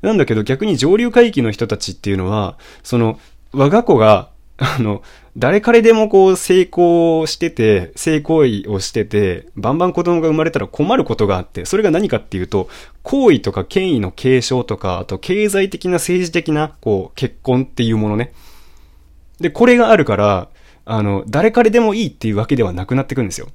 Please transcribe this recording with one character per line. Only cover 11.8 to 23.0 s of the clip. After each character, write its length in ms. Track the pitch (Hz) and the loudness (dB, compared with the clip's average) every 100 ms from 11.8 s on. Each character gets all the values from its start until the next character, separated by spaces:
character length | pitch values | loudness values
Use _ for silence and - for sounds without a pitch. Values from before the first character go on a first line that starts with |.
が 80 | 208 | 0
何 180 | 165 208 | 0 -2
か 100 | 110 | -4
っ 40 | |
て 140 | - 95 | -6 -8
い 60 | |
う 40 | 90 | -4
と、 220 | 101 87 - - - | -4 -6 -12 -20 -20
皇 300 | - 277 254 | -6 0 2
位 100 | 135 | 2
と 80 | 104 | 0
か 140 | 98 | -6
権 320 | 90 196 185 135 | -4 -4 -2 -2
威 40 | |
の 120 | 95 | -4
継 280 | - 131 131 | -4 0 0
承 220 | - 127 | 0 -4
と 140 | 120 104 | -4 -6
か、 220 | 98 90 | -6 -6
あ 60 | |
と 140 | 90 92 | -8 -10
経 300 | - 190 214 | -6 -2 -2
済 200 | 196 196 | -2 -4
的 200 | 180 180 | -4 -4
な 60 | |
政 320 | 175 - 180 175 | -4 -2 -4 -2
治 60 | |
的 200 | 170 160 | -6 -4
な、 220 | 151 151 - | -4 -4 -6
こ 300 | - 98 92 | -4 -4 -4
う、 60 | - | -8
結 200 | 127 - | -8 -6
婚 220 | - 127 | -2 -2
っ 20 | 131 | -2
て 160 | - | -4
い 100 | 117 | -2
う 40 | 110 | -2
も 140 | 107 | -2
の 60 | 107 | -4
ね。 160 | 123 - - - - - - _ _ - - _ | -6 -12 -20 -20 -20 -20 -20 _ _ -20 -20 _
で、 100 | 170 | -6
こ 160 | - 247 | 2 4
れ 100 | 240 | 4
が 140 | 226 | 6
あ 60 | 214 | 4
る 80 | |
か 120 | 147 101 | 4 2
ら、 320 | 104 95 - - - _ | 2 0 -4 -18 -20 _
あ 180 | - 110 | -8 -4
の、 220 | 104 98 - | -2 -4 -4
誰 220 | 139 214 | 0 2
彼 200 | 220 220 | 4 4
で 100 | 233 | 4
も 140 | 220 | 0
い 120 | 208 196 | -2 -6
い 20 | |
っ 20 | |
て 160 | - 113 | -6 -4
い 40 | |
う 40 | 101 | -4
わ 100 | 113 | -2
け 80 | |
で 80 | 135 | 0
は 100 | 104 | 0
な 140 | 87 95 | -4 -4
く 80 | |
な 80 | 127 | -4